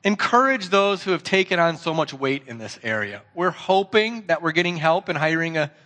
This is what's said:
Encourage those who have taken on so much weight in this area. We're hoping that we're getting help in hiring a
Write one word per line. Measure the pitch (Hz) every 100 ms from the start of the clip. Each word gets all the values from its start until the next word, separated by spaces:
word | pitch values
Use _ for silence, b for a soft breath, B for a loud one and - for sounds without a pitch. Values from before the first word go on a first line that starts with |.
Encourage | 294 208 - 240 269 262 185
those | 196 202 190
who | 196
have | 175
taken | - 196 185 180
on | 170 156
so | 170
much | 160 147
weight | 135 135 135 135
in | 117
this | 110 -
area. | 113 110 104 101 - 170
We're | 180
hoping | 170 - 190 196 220 220 233 190
that | 160
we're | 165
getting | 156 175 175
help | 160 170 190
in | 160
hiring | 156 165 165 160
a | 147 b